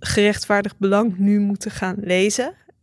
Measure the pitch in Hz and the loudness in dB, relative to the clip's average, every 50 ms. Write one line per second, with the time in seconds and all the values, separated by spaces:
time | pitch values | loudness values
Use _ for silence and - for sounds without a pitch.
0 | - - - 214 202 208 208 - - - 208 202 202 202 - - 196 196 202 202 | -8 -2 0 2 2 2 2 0 -2 -2 0 0 0 -4 -6 -2 0 2 2 2
1 | 226 233 180 185 196 202 208 208 202 202 202 196 - 214 - - 196 185 180 196 | 2 0 0 0 2 2 4 2 2 0 -2 -4 -6 -10 -8 -6 -6 -6 -6 -6
2 | - 175 180 185 190 208 202 - 247 311 381 _ _ _ _ _ | -4 0 2 2 2 2 0 -2 -4 -4 -6 _ _ _ _ _